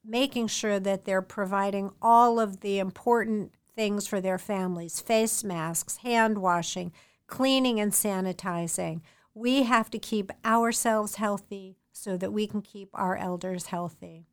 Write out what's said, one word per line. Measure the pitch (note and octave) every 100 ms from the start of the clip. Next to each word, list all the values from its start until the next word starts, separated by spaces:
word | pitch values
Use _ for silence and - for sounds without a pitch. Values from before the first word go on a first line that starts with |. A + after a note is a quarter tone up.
making | A3 A#3 C4+ B3 A3+
sure | - A3 G3+
that | G3 G3
they're | G3 F#3+
providing | F#3 - F#3+ G3 G3 G3 G3 -
all | A3+ A#3 A#3+ A#3
of | G#3+ F#3+
the | G#3 G3
important | F#3+ - - A#3 A3 G#3+ F#3+ _ _
things | - G#3+ G#3 G3+
for | G3+
their | F#3+ F#3
families, | - G3 F#3 F3 E3+ -
face | - A3 A3 -
masks, | G#3 E3+ D#3+ E3+ - -
hand | B3 A#3 A3 G#3
washing, | F#3 F3 E3 F#3 F3 - _ _ -
cleaning | - C4 C4 B3+ A3
and | G#3
sanitizing. | - G#3+ F#3+ F#3 F3+ G3 E3+ E3+ - E3+ E3 - _ _
We | G#3+ A#3+ C4+
have | A#3+ A#3+ A3
to | A3
keep | - G#3+ G3 -
ourselves | A3+ A3+ A#3 A3+ A#3 A3 G#3 -
healthy | G#3+ G3+ - G3+ F#3+ F#3 _
so | - G#3 F#3
that | F#3+
we | G#3+ G#3
can | G#3
keep | G3+ G3+ G3
our | - F3+ F#3
elders | F#3 F3+ F#3 F3+ -
healthy. | F3 F3 - F3 E3 E3+